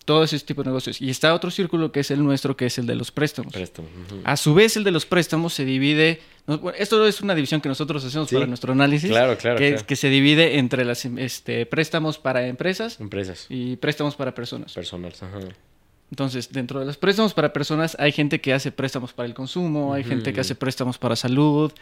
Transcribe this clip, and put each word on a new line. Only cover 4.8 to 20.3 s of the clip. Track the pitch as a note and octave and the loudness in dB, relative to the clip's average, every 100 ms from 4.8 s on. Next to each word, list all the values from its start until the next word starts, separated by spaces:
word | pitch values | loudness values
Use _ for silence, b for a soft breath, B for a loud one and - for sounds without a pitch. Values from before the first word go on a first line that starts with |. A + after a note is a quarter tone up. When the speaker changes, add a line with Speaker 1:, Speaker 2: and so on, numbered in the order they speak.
Speaker 1:
de | G3+ | 2
los | D#3+ - | 0 2
préstamos | F3+ D#3 D#3+ E3+ | 0 2 0 -2
se | - | -2
divide, | C3 C3 C#3 D3+ D#3+ D#3+ B B - | -2 2 2 4 4 2 B B -6
no, | D3 | -4
bueno, | F3+ E3 | -4 -4
esto | G#3 A3 G#3+ | 0 4 4
es | G3 | 2
una | G3+ | 0
división | E3+ C3 D#3 | 0 2 0
que | C#3+ | 0
nosotros | C3+ D3+ D3 | -2 -2 -4
hacemos | C3 D3 D3+ | -4 -4 0
Speaker 2:
Sí. | |
Speaker 1:
para | C3 B2 | 0 0
nuestro | B2 B2+ | -2 0
análisis, | C3 C#3+ D3 F3+ | 4 4 4 4
Speaker 2:
Claro, | A#2+ B2+ A2 | 4 4 2
claro, | A#2+ A#2+ | 0 2
Speaker 1:
que, | C#3+ | 2
Speaker 2:
claro. | A2 G#2 | 2 -2
Speaker 1:
que | C3+ | 0
se | C#3 | 2
divide | C3+ C#3+ D3+ E3 C#3 | 4 6 6 6 4
entre | B2 C3 | 2 2
las, | A#2+ A#2+ B2+ | 0 -2 -6
em, | A#2+ | -6
este, | B2+ - - A#2 | -6 -8 -6 -4
préstamos | A#2 D#3 D#3 E3 D#3 D3 | -2 -2 -2 -2 -2 -4
para | C3 B2+ B2 | -2 -2 -2
empresas | B2+ F3+ F#3 A3+ - | -2 -4 -4 -6 -10
Speaker 2:
Empresas. | G#2 G2 F#2+ F2 - | -8 -6 -6 -8 -10
Speaker 1:
y | C3 B2 B2 | -8 -6 -4
préstamos | D3 D3 D3 | -2 -2 -2
para | C3+ B2+ | -4 -6
personas. | A#2+ B2 A#2+ - | -6 -10 -10 -12
Speaker 2:
Personas, | - E2+ F2+ F2 - | -12 -10 -10 -12 -12
ajá. | F#2 G2 F#2+ F2 _ _ _ _ _ | -14 -12 -12 -14 _ _ _ _ _
Speaker 1:
Entonces, | - C3+ B2 A#2 | -6 -6 -6 -8
dentro | C3+ A#2+ C3+ | -8 -6 -6
de | C3+ | -8
los | C#3+ | -2
préstamos | F#3 G3 G#3+ | 0 2 2
para | - D3+ | 2 0
personas | D3 D3 D#3 D#3+ - | 0 -2 0 -2 0
hay | D3 | 0
gente | C#3 D3 D3+ | 2 0 0
que | C#3 | 0
hace | C3+ C3+ | 0 0
préstamos | - C3 C3+ A#2+ | -4 -4 -4 -8
para | - A#2+ | -8 -8
el | |
consumo, | A#2 C3 F3+ F3 D3+ C#3 | -8 -8 -4 -2 0 -2
hay | C#3 | -2
Speaker 2:
Ujú. | A#2 | -2
Speaker 1:
gente | B2+ A2+ | -2 -2